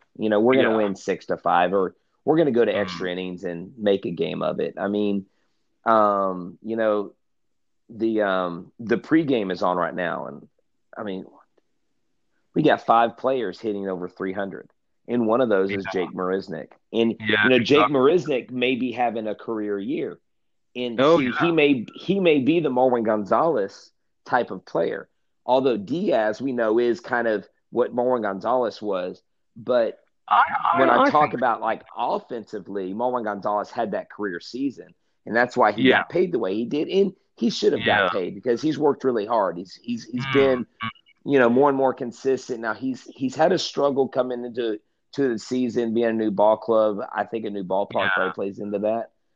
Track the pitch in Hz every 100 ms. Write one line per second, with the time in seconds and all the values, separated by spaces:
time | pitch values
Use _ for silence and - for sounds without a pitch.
0 | _ - 110 107 120 131 117 110 101 95
1 | - 92 - 85 85 87 90 98 90 -
2 | _ _ 131 160 147 120 107 98 95 87
3 | 90 90 92 90 92 85 92 113 104 98
4 | - 82 85 82 78 76 78 - 98 104
5 | 104 101 95 _ _ _ _ _ 113 110
6 | 104 98 95 90 90 - 110 113 110 104
7 | 98 - _ _ _ _ _ _ - 110
8 | 113 107 101 92 90 87 90 - 110 117
9 | - 160 156 123 95 87 95 90 82 87
10 | 85 73 65 71 - _ _ _ _ -
11 | 107 95 - - _ _ _ _ _ _
12 | _ _ _ _ _ 170 147 101 - 113
13 | 117 - 127 131 101 - 113 101 98 90
14 | 90 - 95 98 98 - - _ _ _
15 | - 120 110 120 120 95 98 98 95 92
16 | 87 92 92 95 95 80 - _ _ 113
17 | 113 - 107 107 104 127 110 143 104 139
18 | 135 175 151 127 - 127 123 123 127 117
19 | 120 110 107 101 - 110 104 101 107 165
20 | 117 - _ _ _ _ _ 123 123 113
21 | 143 165 127 - 170 160 147 131 98 -
22 | - 196 175 147 123 170 147 123 131 120
23 | 113 107 95 113 165 127 98 - - _
24 | _ _ - 127 117 95 - 165 147 -
25 | - _ _ _ - 131 135 104 98 165
26 | 208 123 110 110 135 120 110 113 120 113
27 | - 123 117 104 - _ _ 120 120 120
28 | 123 123 104 95 110 127 113 - 104 92
29 | 92 - _ _ _ - 110 123 110 -
30 | _ _ - 233 320 - - - 254 120
31 | 277 151 147 123 123 107 110 98 - 104
32 | 127 208 - 120 104 107 98 98 92 104
33 | 123 123 107 101 104 104 95 120 113 95
34 | - - 101 85 - 123 139 98 85 _
35 | _ _ 110 113 123 123 107 104 131 101
36 | - 175 180 123 95 107 117 147 160 190
37 | 196 - _ - 226 - 208 131 110 101
38 | 92 98 90 98 120 117 156 139 147 135
39 | 131 117 104 117 95 87 95 - 120 117
40 | - 123 131 139 135 123 - - 113 -
41 | _ _ 135 139 117 123 143 135 131 123
42 | 120 - 135 127 - 117 113 107 131 127
43 | - - 131 143 165 175 - 139 143 131
44 | 123 131 127 120 123 113 117 107 _ _
45 | _ - 135 110 - 127 123 117 117 110
46 | 117 113 110 98 104 110 - 110 107 101
47 | - 104 101 117 110 101 90 95 98 117
48 | 101 92 92 - 98 101 104 101 107 113
49 | - _ _